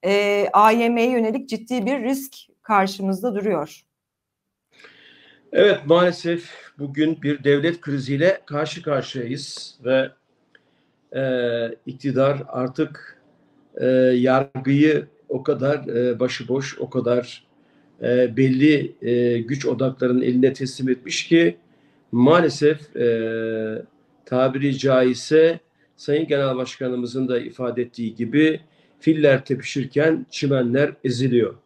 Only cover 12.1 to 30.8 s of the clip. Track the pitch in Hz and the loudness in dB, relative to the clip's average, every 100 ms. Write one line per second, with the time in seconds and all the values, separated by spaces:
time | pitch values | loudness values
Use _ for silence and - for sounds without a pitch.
12.1 | 127 135 139 - 127 127 131 156 151 - | 0 0 0 -6 -6 -6 -4 -6 -6 -20
13.1 | - _ _ _ _ _ - 127 131 127 | -20 _ _ _ _ _ -4 0 4 4
14.1 | 123 127 131 139 135 131 139 156 147 139 | 4 2 2 0 -6 0 4 4 4 -2
15.1 | _ _ 127 131 135 135 147 135 117 123 | _ _ -8 -2 -2 0 -2 -2 -2 -2
16.1 | 113 127 - 120 131 135 - - 131 117 | 0 -2 -4 -4 -4 -4 -8 -6 -4 0
17.1 | 123 120 - _ _ _ _ _ _ 120 | -2 -2 -14 _ _ _ _ _ _ 0
18.1 | 123 123 113 135 131 147 147 - - 123 | 2 2 2 2 4 4 4 0 -8 -2
19.1 | 120 120 120 117 135 123 120 131 127 127 | 0 2 0 -2 -6 -4 -2 -2 -2 0
20.1 | 123 123 127 131 135 131 - 131 127 - | 0 2 2 2 2 -8 -6 -4 -4 -4
21.1 | - - 165 170 175 _ _ _ _ _ | -8 2 2 2 0 _ _ _ _ _
22.1 | 117 127 170 165 135 147 151 - - 120 | 2 6 6 4 2 0 0 -6 -2 0
23.1 | 113 113 113 113 110 110 110 - _ _ | 0 -2 -4 -4 -4 -6 -8 -12 _ _
24.1 | _ - 127 131 131 139 135 139 131 127 | _ -4 0 0 0 -2 0 2 4 2
25.1 | 123 - 156 160 165 _ _ _ _ - | 0 2 4 4 2 _ _ _ _ -4
26.1 | 147 160 143 135 127 123 - 127 123 123 | -2 0 0 0 -2 -6 -6 -6 -4 -6
27.1 | 127 127 123 117 117 123 113 120 - 117 | -6 -2 -4 -6 -8 -6 -4 -6 -6 -8
28.1 | 113 117 139 156 156 _ _ _ _ - | -6 -2 2 2 0 _ _ _ _ 0
29.1 | 160 147 131 - 135 - 143 131 - 156 | 4 4 4 2 -6 -6 -6 -4 0 2
30.1 | 160 - - 143 135 120 127 | 0 -4 -6 -2 0 0 2